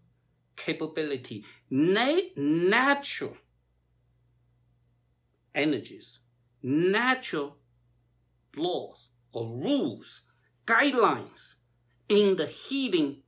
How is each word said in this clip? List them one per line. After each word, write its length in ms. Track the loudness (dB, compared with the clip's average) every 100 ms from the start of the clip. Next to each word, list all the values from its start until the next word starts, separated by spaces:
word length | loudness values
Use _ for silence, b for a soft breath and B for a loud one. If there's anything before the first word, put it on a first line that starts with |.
| _ _ _ _ _ -10
capability, 920 | -6 -4 -6 -6 -4 -6 -8 -14 B B _
na-, 520 | 2 4 4 2 2 0 -4
natural 1000 | 0 2 4 4 4 0 -2 -8 -8 -12 _ _ _ _ _ _ _ _ _ _ _ _ _ _ _ _ _ _ _ _ _ -2
energies, 640 | 0 -2 -6 -16 -20 -20 _ _ _ _
natural 960 | -2 0 2 2 2 0 -2 -6 -6 -12 _ _ _ _ _ _ _ _ _ -6
laws 540 | -4 -4 -8 -16 _ _ _
or 160 | -10 -8
rules, 720 | -6 0 0 0 -6 -14 -20 _ _ _ _ 0
guidelines 920 | 2 4 4 2 2 -6 -18 -20 -20 _ _ _ _ 2
in 260 | 4 6 4
the 100 | -2
healing 800 | -6 -6 -4 0 2 0 -2